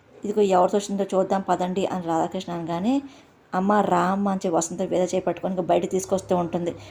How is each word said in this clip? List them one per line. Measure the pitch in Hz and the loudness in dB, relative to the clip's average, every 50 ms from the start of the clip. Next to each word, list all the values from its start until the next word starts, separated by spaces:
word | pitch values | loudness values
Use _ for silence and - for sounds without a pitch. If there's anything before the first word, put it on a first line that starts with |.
| _ _ - - - | _ _ -20 -12 -8
ఇదిగో | 202 208 214 | -4 0 2
ఎవరితో | 208 196 185 180 180 185 - 202 | 4 4 6 4 4 4 2 0
వచ్చిందో | 202 - 202 190 196 | -2 -2 -2 -2 -2
చూద్దాం | 190 196 185 190 185 202 196 | 0 0 0 0 2 0 -2
పదండి" | 190 - 180 180 180 180 185 196 185 | 0 0 0 0 0 -2 -2 -2 -2
అని | - - 185 170 165 | -2 -2 -4 -2 -2
రాధాకృష్ణ | 165 160 165 180 - 190 190 - 170 | 0 0 0 0 -2 -6 -8 -6 -8
అనగానే, | 170 165 160 170 170 190 233 269 285 277 - - - - _ _ _ _ - - | -8 -6 -6 -4 -2 0 0 0 0 -2 -4 -16 -20 -20 _ _ _ _ -6 -4
"అమ్మ | 185 190 196 208 | -2 2 2 4
రా | 208 196 185 180 175 | 4 4 4 4 4
అమ్మ" | 175 180 196 196 202 202 | 2 2 0 0 0 0
అని | 190 190 | 0 0
చెప్పి | - 185 165 165 | 0 0 0 0
వసంత | 165 - 175 170 | 0 0 -4 -4
వేద | 190 175 170 170 | -4 0 0 0
చేయి | 185 175 - 185 | 0 2 0 -2
పట్టుకొని | 185 180 170 - - 180 190 | 0 0 -4 -2 -4 -4 -2
ఇంకా | 185 175 | -2 0
బయట | 160 175 180 185 185 | 2 2 2 2 0
తీసుకొస్తూ | - 185 185 - 202 185 - - 190 175 | -2 -2 -2 0 -2 -2 0 0 0 0
ఉంటుంది. | 175 170 175 175 175 170 - - - - | 0 -2 -4 -4 -4 -4 -6 -8 -14 -20